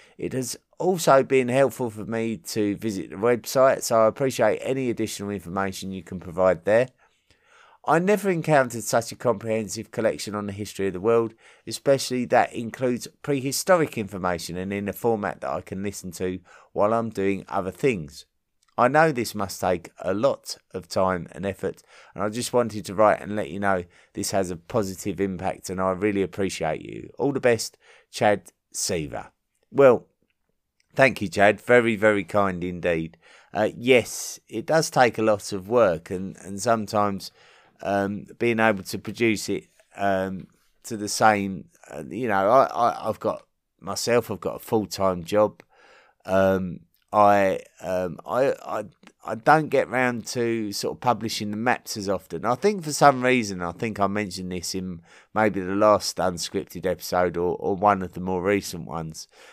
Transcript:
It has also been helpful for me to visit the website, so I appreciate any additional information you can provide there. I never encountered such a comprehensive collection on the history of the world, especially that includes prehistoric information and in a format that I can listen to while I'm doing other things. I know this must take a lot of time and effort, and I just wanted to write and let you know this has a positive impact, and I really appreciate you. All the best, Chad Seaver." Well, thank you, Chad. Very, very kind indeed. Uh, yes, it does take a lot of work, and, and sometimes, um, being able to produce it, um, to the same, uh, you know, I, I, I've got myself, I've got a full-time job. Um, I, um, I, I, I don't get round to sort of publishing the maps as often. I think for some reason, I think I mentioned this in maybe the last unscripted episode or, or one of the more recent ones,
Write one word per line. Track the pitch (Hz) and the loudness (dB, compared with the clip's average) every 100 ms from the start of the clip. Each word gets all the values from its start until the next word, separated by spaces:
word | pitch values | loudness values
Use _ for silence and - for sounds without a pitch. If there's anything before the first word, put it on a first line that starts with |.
| _ - | _ -10
It | 85 | -8
has | 131 123 - _ - | -6 -6 -10 _ -4
also | 165 185 165 135 | 0 2 6 6
been | 127 131 123 | 6 2 4
helpful | 131 135 120 123 | 2 2 0 -6
for | 107 95 | -6 -6
me | 113 113 101 | -4 -4 -6
to | - 113 104 92 | -6 -2 -2 -2
visit | 113 95 57 | -4 -4 -6
the | 87 | -2
website, | 117 120 - 135 131 110 | 0 0 0 4 4 4
so | - 113 | 2 4
I | 110 | 4
appreciate | - 135 120 110 - | 2 -2 2 2 2
any | - 131 127 | -2 -2 -2
additional | 107 107 - 101 | -2 -4 -6 -8
information | 101 87 95 98 92 95 | -8 -6 -4 -4 -6 -10
you | 95 | -10
can | - 92 | -10 -12
provide | 90 85 92 85 | -8 2 2 2
there. | 98 113 127 _ _ _ _ _ _ _ _ _ | 2 2 2 _ _ _ _ _ _ _ _ _
I | - - | 0 2
never | 185 208 196 | 2 0 0
encountered | 165 156 147 123 117 | -2 2 2 2 -2
such | - 120 - | -2 0 -2
a | 107 | -4
comprehensive | 123 101 113 110 101 107 104 | -2 -2 -2 -4 -4 -8 -10
collection | - 110 73 - 104 | -2 -2 -2 -6 -6
on | 104 | -6
the | |
history | 101 101 - 98 | -8 -10 -4 -4
of | |
the | 90 | -2
world, | 107 117 113 - _ _ - | 2 2 0 -6 _ _ -12
especially | 110 143 135 - 127 113 | -4 0 0 0 -4 2
that | 120 - | 4 2
includes | - 113 - 127 120 - _ | -2 -10 -4 -2 -4 -8 _
prehistoric | - 143 135 - - 180 143 120 | -4 -4 -2 -2 2 4 2 -2
information | 98 98 90 87 - 90 | -6 -4 -2 -2 -4 -8
and | 95 | -4
in | 101 101 | -4 -4
a | |
format | - 117 110 98 - | -2 0 0 -2 -4
that | 65 | -6
I | 80 | -6
can | - 95 | -8 -8
listen | 101 - 92 | -8 -8 -12
to | - 92 92 - - _ | -6 -4 -6 -10 -20 _
while | - 104 | 0 2
I'm | 117 113 | 2 -2
doing | 101 98 95 - | -2 0 -2 -4
other | 101 92 | -4 -4
things. | - 139 101 71 - - _ _ _ _ - | 0 0 0 -4 -16 -20 _ _ _ _ 2
I | 123 | 4
know | 147 160 | 4 4
this | 123 107 | 2 -4
must | 107 98 - | -4 -8 -2
take | 92 90 - - | -2 -2 -4 -8
a | 90 | -4
lot | 98 131 - - - _ | 0 0 0 -8 -16 _
of | 95 87 | -14 -6
time | 101 95 90 - | 0 0 0 -6
and | 76 | -8
effort, | 98 92 92 - _ - - | -8 -6 -6 -8 _ -20 -16
and | - | -6
I | 104 | -6
just | 113 117 | -4 -2
wanted | 123 117 104 101 | 0 0 -4 -4
to | |
write | 98 107 - | 2 4 4
and | 95 | -2
let | 104 71 | -6 -6
you | 95 | -4
know | 101 95 87 _ _ | 0 0 -4 _ _
this | - 101 | -8 -2
has | 101 90 | 0 0
a | 85 | -4
positive | - 120 95 90 104 85 | -4 -4 -4 -6 -6 -4
impact, | 98 90 95 - - | -4 -4 -6 -6 -8
and | 92 | -4
I | 95 | -2
really | 92 104 98 | 0 0 0
appreciate | 90 - 95 - 80 71 | -2 -2 -4 -2 -4 -4
you. | 52 55 - - | -8 -14 -12 -4
All | 139 | -2
the | 131 | 0
best, | 123 113 - - _ _ _ | 2 2 -2 -14 _ _ _
Chad | - 107 98 - _ _ | 0 2 2 -4 _ _
Seaver." | - - 90 71 58 - _ _ _ _ | -8 -4 -4 -6 -10 -14 _ _ _ _
Well, | 131 135 113 - _ _ _ _ _ _ _ _ | 6 8 6 0 _ _ _ _ _ _ _ _
thank | - 135 - | 2 2 2
you, | 98 | -2
Chad. | 101 101 104 | 4 4 4
Very, | - 123 117 104 | 4 4 4 4
very | 107 101 | 4 2
kind | 87 104 98 87 | 0 0 0 -2
indeed. | 90 87 87 82 82 - _ - _ | -6 -4 -2 -2 -4 -10 _ -20 _
Uh, | 92 104 85 | -2 -2 0
yes, | 120 123 101 - - - _ | 4 4 4 -6 -12 -14 _
it | 113 - | -8 -2
does | 160 160 | 0 2
take | 147 120 - | 2 2 2
a | |
lot | 110 101 - | 0 0 -2
of | 98 95 | -10 0
work, | 120 101 82 - | 4 4 2 -4
and, | 92 95 - | -8 -8 -12
and | 87 98 | -12 -4
sometimes, | 120 113 101 107 104 98 - _ _ _ _ _ | 0 0 0 0 0 -2 -10 _ _ _ _ _
um, | 92 101 101 104 - - | -2 0 0 -4 -12 -4
being | 120 113 | -2 2
able | 110 98 | 2 0
to | - 98 | -4 -10
produce | 110 104 117 101 - | -8 -2 0 0 -2
it, | 92 - _ _ 95 | -6 -8 _ _ -4
um, | 101 95 95 95 - _ _ _ | 0 0 -2 -6 -14 _ _ _
to | - 110 | -12 -8
the | 104 | -6
same, | - 110 104 98 95 - _ - | 2 4 4 0 -6 -12 _ -16
uh, | 73 69 | -14 -10
you | 92 123 | -6 -2
know, | 98 98 | 0 4
I, | 131 | 6
I, | 123 95 117 - 110 | 4 2 -2 -2 -6
I've | 107 | -4
got | 107 - - _ _ _ | -4 -6 -8 _ _ _
myself, | 87 98 - 120 113 | -12 -6 0 0 0
I've | 95 | -4
got | 82 58 | -6 -8
a | |
full-time | - 113 98 - 95 90 | -2 -2 -2 0 0 0
job. | 82 104 107 - _ _ _ _ _ _ | 0 2 2 0 _ _ _ _ _ _
Um, | - 95 95 95 92 - _ _ _ | 0 2 4 2 -2 -10 _ _ _
I, | 104 104 101 95 92 - - | 6 6 6 4 0 -6 -12
um, | 87 92 90 - | -4 -2 -4 -6
I, | - 117 139 - | -4 0 0 -2
I, | - 107 107 _ - _ | -6 -8 -10 _ -20 _
I | - | -10
don't | 113 147 156 143 | -2 4 4 4
get | 135 82 | 0 0
round | 123 127 120 - | 0 0 -2 -6
to | 127 117 117 104 | -4 -2 -2 -4
sort | 101 110 113 | -6 -6 -2
of | |
publishing | 123 110 113 - 104 | 0 0 -2 -6 -6
the | 104 | -4
maps | 123 - - 110 | -2 -2 -4 -6
as | 95 | -4
often. | 92 - 82 107 | -4 -4 -6 -2
I | |
think | 127 202 202 | 0 0 -2
for | 151 | -4
some | 139 143 131 | 4 4 6
reason, | 127 127 104 92 | 2 2 0 -4
I | 87 | -6
think | 85 117 101 | -6 -6 0
I | 98 | 0
mentioned | 101 104 92 90 | 0 -4 -6 -8
this | 90 - | -6 -6
in | 95 92 85 - - _ | -6 -8 -10 -16 -20 _
maybe | 104 107 95 | 0 0 0
the | 92 | -2
last | 101 107 101 - - | 4 6 6 2 -2
unscripted | 92 85 - 98 - 87 90 | -2 -2 -6 -6 -8 -6 -4
episode | 85 - 90 90 85 | -4 -2 0 0 0
or, | 87 - | -2 -2
or | 90 95 | -4 2
one | 104 98 | 4 4
of | 90 | 0
the | 87 | -8
more | 92 92 | -4 -2
recent | 92 101 - 87 50 | 0 0 -2 -10 -10
ones, | 80 80 - - _ - | -8 -8 -12 -18 _ -20